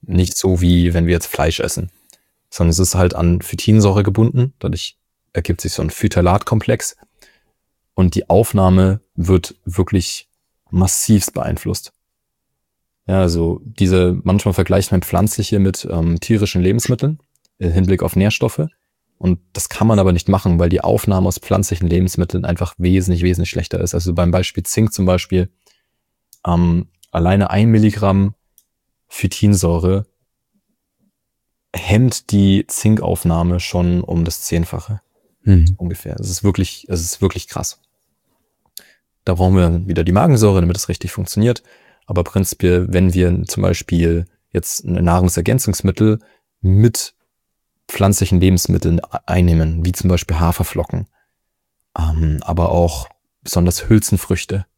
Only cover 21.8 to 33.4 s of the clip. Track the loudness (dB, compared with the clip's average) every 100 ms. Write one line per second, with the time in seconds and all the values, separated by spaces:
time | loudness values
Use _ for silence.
21.8 | 0 0 0 -2 -4 -4 -4 -4 -4 -2
22.8 | 2 2 2 0 0 0 -2 -4 -6 -4
23.8 | -4 -4 -2 0 0 0 -2 -6 -6 -2
24.8 | -2 0 0 0 0 -2 -2 _ _ _
25.8 | _ _ _ _ _ _ -2 0 2 0
26.8 | -4 _ _ -2 2 2 2 2 4 4
27.8 | 4 2 0 2 0 -2 _ _ _ _
28.8 | _ _ _ -6 -6 0 2 2 2 0
29.8 | 0 -2 -4 _ _ _ _ _ _ _
30.8 | _ _ _ _ _ _ _ _ _ -12
31.8 | 0 2 2 0 -2 2 4 2 0 -4
32.8 | 0 0 0 -2 0 0